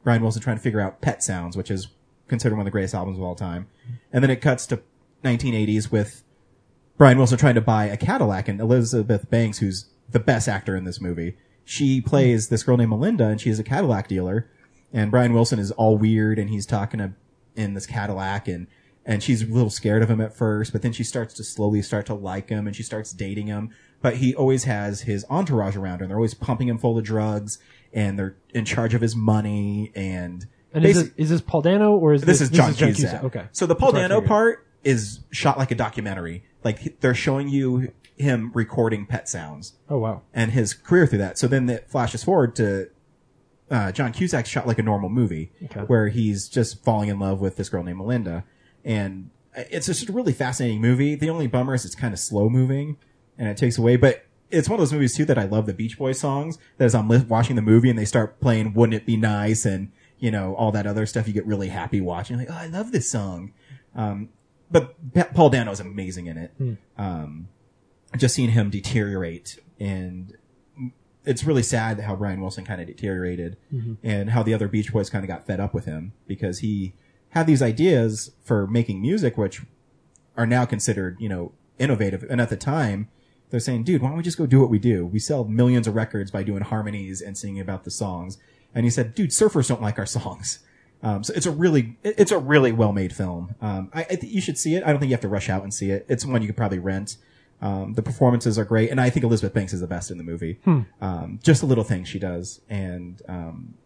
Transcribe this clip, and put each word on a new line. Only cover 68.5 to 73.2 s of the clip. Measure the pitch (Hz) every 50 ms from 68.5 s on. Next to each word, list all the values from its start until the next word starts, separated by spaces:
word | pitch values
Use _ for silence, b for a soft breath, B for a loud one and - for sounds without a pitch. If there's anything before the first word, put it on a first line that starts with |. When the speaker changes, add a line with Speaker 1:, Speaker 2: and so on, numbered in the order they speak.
Speaker 1:
him | 110 120 107 101
deteriorate, | 98 101 90 - - 117 104 104 98 95 90 82 85 85 - - - - _ _ _ -
and | 104 98 98 95 92 90 90 90 92 95 - - _ _ _ _ _ _ _ 151 131 123 - _ _ _ _ _ -
it's | 135 131 117 139
really | 151 151 127 113
sad | - 131 117 110 113 110 104
how | 104 104 98
Brian | 92 104 101 95 95
Wilson | 95 92 - - 92
kinda | 98 104 90 85
deteriorated | - - - - 101 95 92